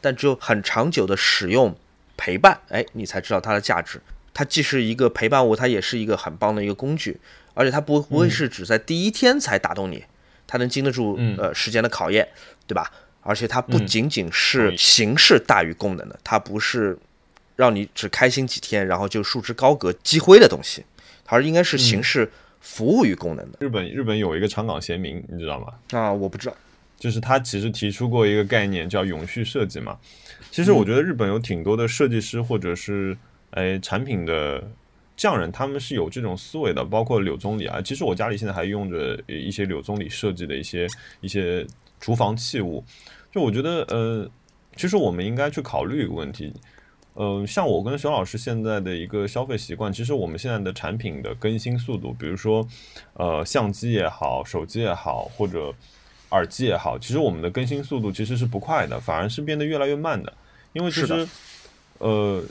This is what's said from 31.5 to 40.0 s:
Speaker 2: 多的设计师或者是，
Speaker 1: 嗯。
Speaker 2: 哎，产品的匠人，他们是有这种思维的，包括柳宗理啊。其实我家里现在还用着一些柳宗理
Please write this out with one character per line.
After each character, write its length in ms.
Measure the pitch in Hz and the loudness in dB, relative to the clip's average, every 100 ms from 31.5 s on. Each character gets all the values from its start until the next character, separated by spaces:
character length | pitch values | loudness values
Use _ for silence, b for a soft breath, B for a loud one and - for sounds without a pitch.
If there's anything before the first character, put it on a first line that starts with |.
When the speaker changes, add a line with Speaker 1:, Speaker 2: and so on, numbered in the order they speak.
| 87 | -4
Speaker 2:
多 140 | 85 110 | 0 2
的 100 | 117 | 2
设 220 | 120 139 | 2 2
计 120 | 113 | 2
师 220 | 104 117 | -2 -4
或 160 | 120 110 | -2 -2
者 160 | 90 | -2
是， 380 | 87 - 101 95 | -6 -4 -4 -4
Speaker 1:
嗯。 60 | 92 b b _ | -6 b b _
Speaker 2:
哎， 240 | - 92 95 | -4 -2 -2
产 260 | - 98 | -4 -4
品 220 | 131 101 82 | -2 -4 -2
的 340 | 80 73 67 107 - _ _ _ - | -2 -2 -6 -8 -18 _ _ _ -2
匠 220 | 214 131 | 0 0
人， 140 | 85 | -2
他 120 | 98 | -4
们 140 | 135 139 | -6 -6
是 160 | 123 | -6
有 160 | 127 82 | -4 -4
这 100 | 127 | -4
种 160 | 110 92 | -6 -8
思 220 | - 160 | -10 -4
维 160 | 123 | -2
的， 100 | 71 | -2
包 200 | 69 107 | -2 -2
括 160 | 117 117 | 0 0
柳 160 | 95 71 | 0 -4
宗 200 | 98 110 | -4 -4
理 120 | - | -4
啊。 120 | - | -6
其 140 | 92 | -6
实 80 | 131 | -4
我 100 | 160 | -2
家 160 | 92 113 | -2 -2
里 80 | 101 | -4
现 80 | |
在 80 | 107 | -6
还 120 | 92 | -4
用 260 | 92 104 98 | -4 -4 -4
着 260 | 85 65 - - | -4 -4 -6 -8
一 200 | 78 71 | -8 -8
些 160 | 98 | -4
柳 160 | 98 78 | -4 -4
宗 160 | 69 | -6
理 120 | 104 | -6